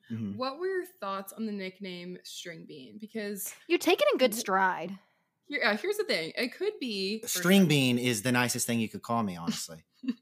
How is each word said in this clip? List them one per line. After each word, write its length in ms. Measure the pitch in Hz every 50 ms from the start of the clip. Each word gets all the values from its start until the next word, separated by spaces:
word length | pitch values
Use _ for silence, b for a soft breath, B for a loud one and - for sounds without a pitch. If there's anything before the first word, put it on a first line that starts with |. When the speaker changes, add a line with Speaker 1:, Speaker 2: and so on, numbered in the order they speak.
| _ -
Speaker 1:
Mm-hmm. 280 | 233 113 - 196 101 226
Speaker 2:
What 200 | 254 269 269 311
were 100 | 359 381
your 180 | 381 359 349 - - _
thoughts 340 | - 196 196 196 196 - -
on 120 | - 220
the 60 | 214
nickname 640 | 208 202 190 190 185 185 196 185 180 175 180 180 180 - -
String 420 | - - - - 180 165 165 170 -
Bean? 300 | 151 151 - - 208 208
Because 540 | 214 208 - 220 208 208 208 190 - - - - - -
Speaker 3:
You 100 | 339 339
take 220 | - 320 381 -
it 60 | 587 587 466
in 40 | 262
good 140 | 254 233
Speaker 2:
w- 80 | 208 233
Speaker 3:
stride. 580 | - - 185 190 190 185 175 156 160 - 196 190 _ _ _ _ _ _ _ _ _ -
Speaker 2:
Here, 140 | 294 277 254
uh, 120 | 220 208 214
here's 200 | - 370 403 427
the 60 | 403
thing. 260 | 320 214 170 160 - - -
It 180 | 240 247 -
could 180 | - 359 427 427 427
be 440 | 285 240 208 196 185 190 214 220 -
Speaker 1:
String 400 | - - - - 175 196 196 190 151
Bean 300 | 151 143 131 127 120 120
is 240 | 123 127 120 101
the 100 | 98 131
nicest 340 | 123 123 123 117 - 123 - -
thing 120 | 117 117
you 80 | 110 101
could 120 | - 98
call 200 | - - 117 117
me, 140 | 110 98 87
honestly. 480 | 85 82 - - - - - 165 160 - _ _ _
Speaker 3:
<laughs> 140 | - 262 233 -